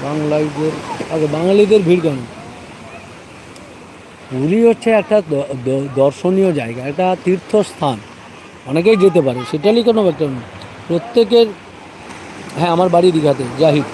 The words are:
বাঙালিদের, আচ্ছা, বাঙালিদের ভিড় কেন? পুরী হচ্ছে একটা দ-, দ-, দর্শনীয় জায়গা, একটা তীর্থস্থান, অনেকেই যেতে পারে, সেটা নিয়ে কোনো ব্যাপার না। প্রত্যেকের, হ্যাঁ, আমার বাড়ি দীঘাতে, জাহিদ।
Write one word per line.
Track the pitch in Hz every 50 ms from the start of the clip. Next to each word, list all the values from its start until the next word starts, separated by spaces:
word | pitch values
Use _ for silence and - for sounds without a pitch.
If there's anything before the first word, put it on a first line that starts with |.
| 135
বাঙালিদের, | 139 151 151 151 151 151 151 156 151 147 143 156 156 151 147 - - - - - - 160
আচ্ছা, | 160 151 147
বাঙালিদের | 147 156 165 185 196 202 208 190 214 214
ভিড় | 190 165 180 180
কেন? | 160 160 143 131 120 113 - - - - - - - - - - - - - - - - - - - - - - - - - - - - - - - - - - - - - - - -
পুরী | 135 127 135 156 185 220 233 233
হচ্ছে | 226 226 - 233
একটা | 220 214 196 - 214 214 185 160
দ-, | 151 139 139 - 139 131 120
দ-, | 135 135 135 139 139 131
দর্শনীয় | 139 135 143 139 - - 175 185 190 190 190
জায়গা, | 165 143 123 113 117 123 127
একটা | 139 143 156 180 185 185 180 -
তীর্থস্থান, | 180 185 185 - - - 214 202 - - - 165 143 123 104 104 - - - - - - - - - - - -
অনেকেই | 127 135 160 170 208 226
যেতে | 196 180 196 160 175
পারে, | 147 131 120 123 127 -
সেটা | - 156 147 202
নিয়ে | 220 233 226
কোনো | 240 226 220 208
ব্যাপার | 185 160 147 156 143
না। | 131 123 117 101 - - - - - - - -
প্রত্যেকের, | 170 170 - - - 240 226 196 233 233 233 214 196 - - - - - - - - - - - - - - - - - - - - -
হ্যাঁ, | 156 175
আমার | 170 170 185 185
বাড়ি | 170 170 175 185
দীঘাতে, | 170 160 147 147 139 127 135 120 123 131
জাহিদ। | 156 160 147 151 131 -